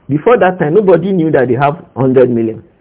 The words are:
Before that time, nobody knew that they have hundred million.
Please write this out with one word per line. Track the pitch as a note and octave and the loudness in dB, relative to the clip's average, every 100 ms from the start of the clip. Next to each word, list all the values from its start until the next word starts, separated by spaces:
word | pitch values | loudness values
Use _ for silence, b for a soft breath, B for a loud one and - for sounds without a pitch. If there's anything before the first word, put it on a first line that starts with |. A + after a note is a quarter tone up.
| - | -6
Before | D3 A3+ B3 | -2 2 2
that | F#3 F3+ | 2 -2
time, | D3+ F3+ | -2 0
nobody | F#3+ E3 F3+ | 2 2 0
knew | F#3+ D#3+ | -2 0
that | C#3+ B2+ | 0 0
they | A#2+ | 0
have | C#3+ C#3+ - - | -2 -4 -10 -4
hundred | C3 C3 B2+ | 0 2 2
million. | A#2 A2 A2 - _ | 0 -4 -8 -16 _